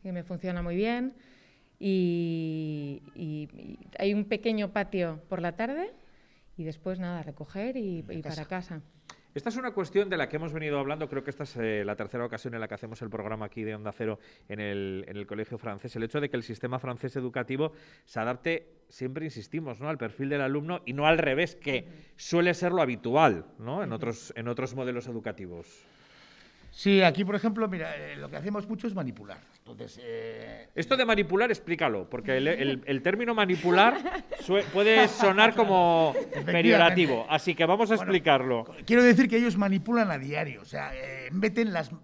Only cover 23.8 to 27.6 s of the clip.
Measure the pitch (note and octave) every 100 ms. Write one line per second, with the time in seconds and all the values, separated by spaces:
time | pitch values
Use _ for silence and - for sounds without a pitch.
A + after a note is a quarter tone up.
23.8 | G3 A2+ A#2 A2+ - - A#2 A#2+ B2+ B2+
24.8 | B2+ B2 B2 A#2 A2 G#2 F#2 F2 E2+ -
25.8 | _ _ _ - - - - _ - -
26.8 | G3 G3 F3+ D3 G3 G3+ A3+ G#3+